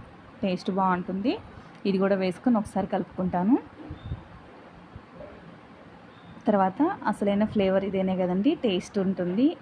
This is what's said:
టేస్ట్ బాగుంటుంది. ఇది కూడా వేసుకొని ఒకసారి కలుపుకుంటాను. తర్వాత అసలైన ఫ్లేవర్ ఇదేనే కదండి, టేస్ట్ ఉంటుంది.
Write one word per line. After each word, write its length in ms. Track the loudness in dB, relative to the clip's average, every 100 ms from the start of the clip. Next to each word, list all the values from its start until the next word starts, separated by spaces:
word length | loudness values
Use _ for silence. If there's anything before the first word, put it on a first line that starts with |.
| -14 -16 -20 -4
టేస్ట్ 280 | -2 -2 -2
బాగుంటుంది. 680 | 0 2 2 -2 -2 -2 -2 -6 -18 -20 -4 0
ఇది 120 | 2
కూడా 180 | 4 2
వేసుకొని 400 | 0 0 2 2
ఒకసారి 300 | 0 -4 -2
కలుపుకుంటాను. 720 | -2 -4 -4 -2 2 4 2 0 -16 -14 -12 -10 -10 -12 -20 -20 -20 -20 -20 -20 -20 -20 -18 -18 -18 -20 -20 -20 -20 -20 -20 -20 -20 -20 -6 0
తర్వాత 360 | 2 2 2 0 0 -4
అసలైన 380 | 0 0 2
ఫ్లేవర్ 400 | 2 2 2 2
ఇదేనే 320 | 0 0 0 0
కదండి, 380 | 0 2 2
టేస్ట్ 440 | 2 0 0 -2 -2
ఉంటుంది. 580 | 0 0 -2 2 2 0